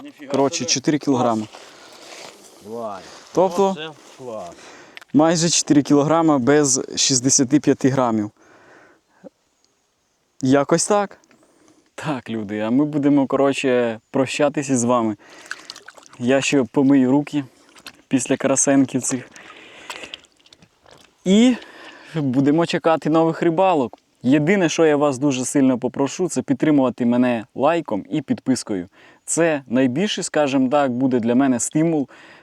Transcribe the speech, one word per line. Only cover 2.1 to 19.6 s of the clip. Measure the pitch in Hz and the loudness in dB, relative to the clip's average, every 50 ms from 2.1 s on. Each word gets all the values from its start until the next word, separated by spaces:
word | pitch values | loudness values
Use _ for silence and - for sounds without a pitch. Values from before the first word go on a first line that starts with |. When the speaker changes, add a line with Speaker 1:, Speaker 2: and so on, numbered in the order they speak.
| - - - - - - - - - - - | -20 -20 -20 -20 -20 -20 -20 -20 -20 -20 -18
Speaker 1:
Клас. | 104 113 117 113 107 101 92 87 - - - - - - | -14 -12 -10 -10 -10 -10 -12 -16 -20 -20 -20 -14 -4 0
Speaker 2:
Тобто | 160 185 190 - 196 196 196 | 2 2 2 2 0 0 0
Speaker 1:
Оце | 190 151 156 160 147 - - - - - | 0 -4 -10 -14 -16 -18 -20 -20 -20 -18
клас. | 131 123 110 107 98 98 - - - - - - - - - - - _ - | -16 -14 -12 -12 -14 -14 -18 -20 -20 -20 -20 -20 -20 -20 -20 -20 -8 _ 2
Speaker 2:
майже | 139 156 165 175 160 165 170 | 4 4 4 4 2 0 0
чотири | - - - - 151 147 131 | 0 -2 0 2 2 2 2
кілограма | - 147 143 139 151 156 165 165 160 147 135 | 4 4 2 4 4 2 2 2 2 2 2
без | 117 135 143 151 147 135 135 131 - - - | 2 2 4 4 2 2 0 -2 -4 -6 -4
шістдесяти | - - - 139 123 120 135 - - 139 120 147 147 | -4 -2 0 0 0 0 0 2 2 0 2 2 0
п'яти | - 147 135 - - 131 | 2 2 0 2 0 0
грамів. | 131 131 127 120 110 107 104 104 _ _ _ _ _ - _ _ - - _ _ _ _ _ _ _ _ - 269 _ _ _ _ _ _ _ _ _ _ _ _ _ _ _ _ _ _ _ _ _ - 135 | 0 0 0 0 0 -2 -4 -4 _ _ _ _ _ -20 _ _ -20 -20 _ _ _ _ _ _ _ _ -20 -20 _ _ _ _ _ _ _ _ _ _ _ _ _ _ _ _ _ _ _ _ _ -4 0
Якось | 131 139 139 139 - 170 170 - | 2 2 2 2 2 0 0 0
так. | - 214 208 202 - - - _ _ _ _ _ _ _ _ _ _ _ _ _ _ _ | 0 0 0 -2 -4 -8 -18 _ _ _ _ _ _ _ _ _ _ _ _ _ _ _
Так, | - - 160 143 123 - - | -12 -8 -8 -8 -8 -8 -8
люди, | 113 113 107 98 107 107 | -8 -8 -8 -6 -6 -6
а | 107 113 | -4 -2
ми | 123 139 151 | 0 0 0
будемо, | 151 147 147 135 143 147 143 135 | 0 -2 0 0 2 2 2 2
коротше, | 117 139 135 139 139 135 - - 135 123 123 120 117 110 110 _ _ | 0 0 0 0 0 0 0 0 0 0 2 0 0 -4 -6 _ _
прощатися | - 135 131 127 - - 147 143 143 151 135 135 135 120 | -2 -2 -2 -2 -2 -2 -2 0 0 -2 -4 -2 -2 0
з | 117 | 0
вами. | 120 123 120 113 110 104 - - - - - - - - - - - - - - - - - - _ - - | 2 0 0 0 -2 -4 -6 -10 -20 -20 -20 -18 -16 -16 -16 -18 -20 -20 -20 -20 -20 -20 -20 -20 _ -14 -6
Я | 123 120 135 135 | -2 0 0 2
ще | 131 - 147 139 123 | 2 0 0 0 0
помию | - - 147 135 135 139 139 127 127 | 0 0 2 2 4 4 4 4 4
руки | 135 147 147 - - 147 135 123 _ _ _ _ _ - - - - _ _ - | 2 0 0 -2 -6 -8 -8 -8 _ _ _ _ _ -20 -20 -20 -20 _ _ -4
після | - 254 - - 269 | -2 -2 0 -2 -4
карасенків | - - 135 135 - - 143 139 139 131 - - 131 120 | -2 0 0 0 0 2 2 2 2 2 0 -2 -4 -4
цих. | - 135 120 - - - - - - - - | -4 -6 -6 -8 -10 -20 -20 -20 -20 -20 -20